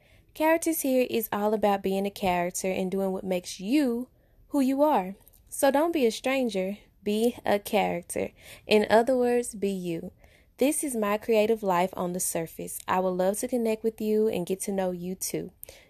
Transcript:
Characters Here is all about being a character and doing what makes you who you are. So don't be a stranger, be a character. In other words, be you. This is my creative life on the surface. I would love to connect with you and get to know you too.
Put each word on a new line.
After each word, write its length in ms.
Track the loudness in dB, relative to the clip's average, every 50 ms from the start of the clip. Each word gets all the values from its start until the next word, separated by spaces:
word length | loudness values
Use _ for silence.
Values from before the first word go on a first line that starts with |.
| _ _ _ -20 _ _ -6
Characters 480 | 0 2 2 2 2 2 0 -2 -2
Here 260 | 0 2 2 2 2 2
is 200 | 0 -2 -2 -2 -2
all 220 | 0 0 0 0
about 300 | 2 2 2 2 2 0
being 200 | 0 0 0 -2
a 60 | -2
character 580 | -4 -2 -2 0 0 0 0 -2 -4 -4 -4 -2
and 220 | -2 -2 -2 -2
doing 220 | -2 -2 -2 -2 -2
what 100 | -4 -4
makes 380 | -2 -4 -4 -4 -6 -12 -10
you 480 | -4 0 2 2 2 2 0 -2 -4 -8 _ _ _ _ _ _ -10 _
who 100 | 0 2
you 240 | 2 2 2 4 4
are. 320 | 4 4 2 0 -2 -8 -14 _ _ _ _ _ -14
So 220 | -4 0 2 4
don't 220 | 4 4 2 2 2
be 120 | 2 2
a 60 | 2
stranger, 680 | 0 0 -2 -2 0 0 0 0 -2 -2 -2 -4 -4 -8 -12 _ _ _ -4
be 320 | -2 0 2 2 0 0 0 -2
a 160 | 0 0 0
character. 680 | 0 0 0 0 0 0 -2 -4 -6 -6 -6 -4 -6 -6 -8 -14 -20 -20 -20 -10 -2
In 220 | 2 2 4 4 6
other 260 | 4 4 4 4 2
words, 380 | 2 2 2 2 0 -2 -4 -6
be 140 | -4 -4 -2
you. 420 | -2 -2 -4 -4 -6 -6 -6 -10 -14 _ -20 -20 -20 _ _ _ _
This 260 | 0 2 2 2 0 -2
is 140 | -4 -2
my 200 | -2 0 0 0
creative 460 | -2 0 2 4 4 4 4 2 0 2
life 280 | 0 2 2 2 0 -2
on 200 | -4 -4 -4 -4
the 60 | -4
surface. 640 | -4 -4 -2 -4 -4 -6 -8 -12 -12 -10 -10 -10 -4 -2
I 100 | 0 2
would 120 | 2 0
love 280 | 0 0 0 0 0 -2
to 80 | -2 -2
connect 360 | -2 0 0 0 -2 0 -2
with 160 | -4 -4 -2
you 260 | -2 0 2 2 2
and 200 | 2 0 -2 -2
get 140 | -4 -4 -6 -4
to 100 | -4 -4
know 180 | -2 -2 -2
you 240 | -2 -4 -6 -8 -8
too. 380 | -6 -8 -6 -6 -6 -8 -8 -14 _ -20 -20 -20 -20 -20 _